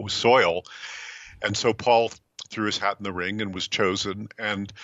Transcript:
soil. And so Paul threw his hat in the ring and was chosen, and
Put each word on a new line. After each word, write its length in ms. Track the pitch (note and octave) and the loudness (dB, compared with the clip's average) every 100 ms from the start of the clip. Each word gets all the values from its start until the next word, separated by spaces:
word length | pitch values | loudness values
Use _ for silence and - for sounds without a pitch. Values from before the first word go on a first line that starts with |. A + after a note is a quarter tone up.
| G#2 | -8
soil. 560 | - A#2+ C3 F2+ E2+ - - - - - - - - | 0 6 6 6 2 -4 -14 -14 -14 -14 -16 -20 -6
And 120 | G#2+ G#2 | -4 0
so 180 | A#2+ | 0
Paul 380 | A2+ - A#2 A2+ - _ - - | 2 4 4 4 -4 _ -20 -10
threw 160 | - G#2+ | -4 -2
his 140 | G#2 | 0
hat 180 | G2 G2+ | -2 -2
in 40 | |
the 100 | G2+ | -4
ring 280 | F2+ F2+ G#2 | -4 -4 -4
and 120 | G#2 | -4
was 140 | F#2 - | -6 -4
chosen, 640 | - G2+ F#2+ G2+ F#2+ G#2+ - | 0 2 2 -2 -6 -10 -8
and 340 | G#2+ G2+ G2+ - | -6 -4 -6 -10